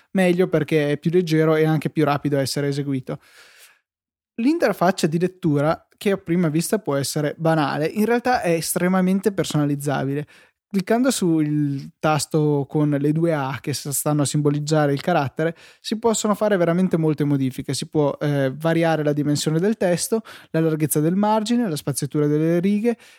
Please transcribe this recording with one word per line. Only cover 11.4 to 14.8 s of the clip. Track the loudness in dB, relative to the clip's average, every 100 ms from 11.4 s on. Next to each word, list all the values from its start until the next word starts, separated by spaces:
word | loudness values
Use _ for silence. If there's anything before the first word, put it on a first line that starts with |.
| 0 0 -2 -4 -8 -4
tasto | 0 0 0 0 2 0 -2
con | 0 0
le | 0 0
due | 0 0
A | 0 -4 -6
che | -8
s-, | -8 -6
stanno | -4 0 0
a |
simboleggiare | 0 0 0 0 0 2